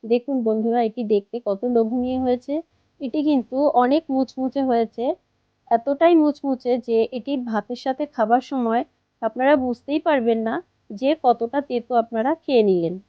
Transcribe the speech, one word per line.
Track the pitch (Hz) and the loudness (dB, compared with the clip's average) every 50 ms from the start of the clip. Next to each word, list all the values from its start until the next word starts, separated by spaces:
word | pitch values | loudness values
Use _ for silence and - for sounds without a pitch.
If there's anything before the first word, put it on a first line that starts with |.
| - 220 233 | 0 0 0
দেখুন | 240 247 - 277 262 233 | 0 0 -2 -4 -2 0
বন্ধুরা, | 220 214 220 220 233 226 240 233 220 | 0 0 0 0 0 0 0 0 -2
এটি | 214 - 240 | -2 -6 -2
দেখতে | 208 220 202 202 _ - 240 233 | 0 0 0 0 _ -12 -8 -4
কত | 208 196 196 - 247 247 | -4 -6 -4 -2 0 0
লোভনীয় | 233 226 220 233 254 247 254 254 254 262 | 0 0 0 -2 -4 -2 -2 -2 -2 0
হয়েছে। | 254 247 247 247 - 277 311 330 _ _ _ _ _ _ _ | 0 -2 -2 _ -6 -6 -6 -6 _ _ _ _ _ _ _
এটি | 285 254 - 311 285 302 | -10 -6 -4 -2 0 2
কিন্তু | 302 269 226 _ - 262 294 302 - | 0 0 0 _ -2 0 0 2 2
অনেক | 240 247 247 277 320 320 _ 269 | 2 2 2 2 0 0 _ -2
মুচমুচে | 262 269 - - - 262 262 - 277 269 | -2 -2 -2 -4 -6 -6 -4 -2 -2 -2
হয়েছে, | 262 240 233 226 220 _ - 233 269 339 _ _ _ _ _ _ _ _ _ _ - | 0 2 0 0 -2 _ -6 -4 -4 -4 _ _ _ _ _ _ _ _ _ _ -2
এতটাই | 233 226 233 277 285 277 330 339 349 320 302 | -2 0 0 -2 0 4 4 6 6 6 4
মুচমুচে | 294 285 - - 277 269 254 - 247 240 254 233 | 4 0 -2 -4 -4 -4 -4 -2 -2 -2 -2 0
যে | - 226 226 226 - - | 0 0 0 0 0 -4
এটি | 247 214 - 285 277 247 240 | -8 -6 -4 -6 -6 -4 -2
ভাতের | 220 214 208 _ 247 240 - | -4 -4 -4 _ -10 -6 -4
সাথে | 277 262 262 302 | -4 -4 -4 -4
খাবার | 285 _ - 220 214 233 254 254 - | -8 _ -2 0 2 2 2 2 -2
সময় | 285 262 240 226 220 233 277 _ _ _ _ _ _ _ - | -4 -2 -2 0 0 -2 -2 _ _ _ _ _ _ _ -6
আপনারা | 220 220 240 254 269 294 | -6 -4 0 4 4 4
বুঝতেই | 285 254 254 240 - _ - 285 311 - 349 | 4 2 -2 -4 -6 _ -4 -4 -2 0 2
পারবেন | 302 269 233 233 233 226 220 220 | 0 2 2 0 0 0 0 -4
না | 240 320 359 _ _ _ _ _ | -4 -6 -8 _ _ _ _ _
যে | 220 202 262 269 311 311 - | -12 -4 0 0 0 2 2
কতটা | 254 240 233 233 233 - 285 | 2 2 2 0 -4 -4 -4
তেতো | 285 - 254 240 233 _ 254 233 226 | -4 -2 -6 -6 -4 _ 0 0 0
আপনারা | 233 233 220 220 262 - | 0 -2 -2 -2 -2 -2
খেয়ে | - _ - 277 240 220 | -4 _ 0 2 2 4
নিলেন। | 202 185 180 170 165 175 190 202 | 4 2 2 0 -2 -4 -6 -12